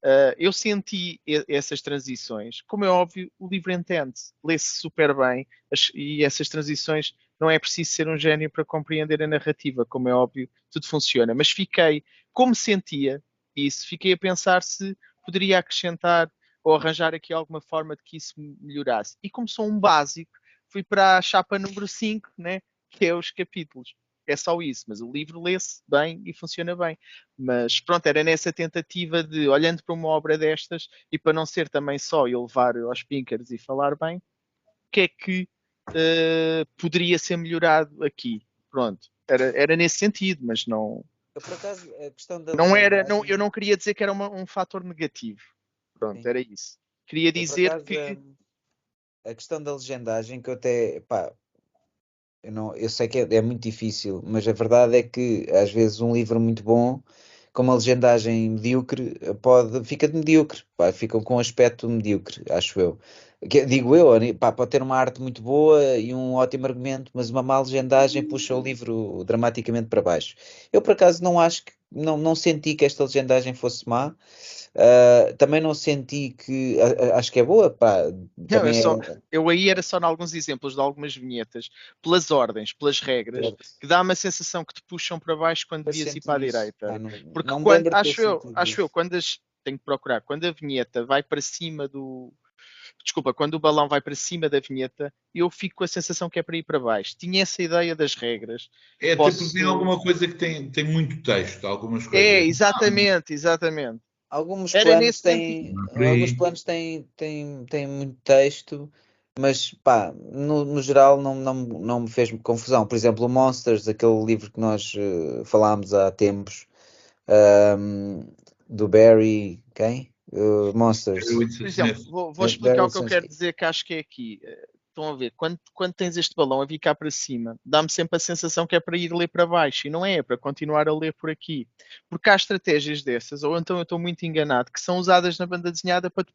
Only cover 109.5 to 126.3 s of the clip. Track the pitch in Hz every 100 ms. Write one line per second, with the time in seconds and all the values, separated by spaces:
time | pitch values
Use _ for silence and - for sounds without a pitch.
109.5 | 131 - - - 120 92 - - 135 143
110.5 | 151 143 143 131 139 135 139 139 135 131
111.5 | 131 123 98 104 120 117 117 117 110 -
112.5 | 117 113 127 104 120 113 110 120 127 131
113.5 | 127 - 110 104 107 117 110 110 110 107
114.5 | - 110 107 - 104 101 87 78 62 -
115.5 | 110 107 107 95 101 95 92 104 101 98
116.5 | - - _ _ _ _ _ - 107 104
117.5 | 101 104 101 101 101 101 95 58 - _
118.5 | _ _ 113 104 107 113 113 110 107 101
119.5 | - _ - 110 123 131 _ _ - 107
120.5 | 104 101 104 117 110 107 95 101 117 117
121.5 | 117 117 180 117 117 - 170 170 156 190
122.5 | - 120 127 185 196 120 180 170 151 175
123.5 | 165 170 160 - 165 151 - 120 104 -
124.5 | - - _ _ - 156 143 123 _ 160
125.5 | 170 _ - 185 175 180 170 165